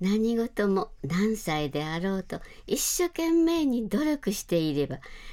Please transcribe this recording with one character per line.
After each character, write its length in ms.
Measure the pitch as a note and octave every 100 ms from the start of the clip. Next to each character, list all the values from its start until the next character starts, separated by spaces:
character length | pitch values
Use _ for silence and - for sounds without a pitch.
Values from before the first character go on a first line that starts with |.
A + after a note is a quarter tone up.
何 360 | F#3 G#3+ A3+ A#3
事 300 | A#3 - G3+
も 240 | F#3+ - -
何 320 | C#3 F3 G#3+ G#3+
歳 340 | - D3+ D3
で 140 | D3
あ 160 | D#3 E3
ろ 160 | F#3+ F#3+
う 60 |
と、 160 | F3+ E3 - - -
一 160 | -
生 280 | - - F4
懸 200 | - E4
命 340 | E4 E4 E4+
に 240 | C#4+ A#3+ G#3+
努 140 | G3+
力 300 | D4+ D4 -
し 100 | G3+
て 140 | - E3+
い 180 | D#3+
れ 140 | C#3+ C#3
ば、 100 | C3+ - - -